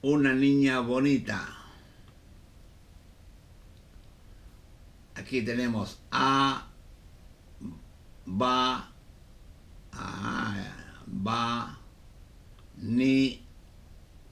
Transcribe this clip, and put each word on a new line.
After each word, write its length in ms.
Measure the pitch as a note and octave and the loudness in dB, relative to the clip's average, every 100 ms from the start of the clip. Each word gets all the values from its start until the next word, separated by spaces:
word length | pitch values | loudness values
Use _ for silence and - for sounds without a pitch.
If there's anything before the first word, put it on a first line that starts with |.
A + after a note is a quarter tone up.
Una 300 | C#3 D3 C#3 | 4 4 4
niña 480 | C3 C#3 C#3 C#3 C3 | 4 4 6 4 2
bonita. 640 | A#2+ B2+ C#3 C3+ - G2 - - - - - - - - - - - - - - - - - - - - - - - - - - - - - - - - - - - - - | 0 2 2 2 0 -6 -8 -14 -20 -20 -20 -20 -20 -20 -20 -20 -20 -20 -20 -20 -20 -20 -20 -20 -20 -20 -20 -20 -20 -20 -20 -20 -20 -20 -20 -20 -20 -20 -20 -20 -20 -20 -18
Aquí 280 | - G2 C3 | -16 -4 -4
tenemos 580 | A2 A#2+ B2 A2+ G2 - - | -2 -2 -2 -2 -4 -10 -6
a, 560 | B2+ C3+ C3+ C#3 C3 - - - - - - - - - - - E2 - - - - - | 0 2 4 2 0 -10 -20 -20 -20 -20 -20 -20 -20 -20 -14 -14 -14 -20 -20 -20 -20 -6
ba, 680 | F#2 B2+ B2+ B2+ B2 - - - - - - - - - - - | 0 2 4 2 0 -8 -20 -20 -20 -20 -20 -20 -20 -20 -20 -18
a, 640 | - - - A2 B2 A2+ G2+ G2 - - - - | -12 -10 -8 -6 -4 -4 -6 -8 -14 -18 -18 -12
ba, 720 | F#2+ G2+ A#2 A#2 A#2 A#2 - - - - - - - - - - - | -6 -2 0 0 -2 -6 -14 -20 -20 -20 -20 -20 -20 -20 -20 -20 -12
ni, 680 | G2+ A#2+ C3 C3+ C3+ - - - - - - - - - - | 0 2 4 4 4 -2 -18 -20 -20 -20 -20 -20 -20 -20 -20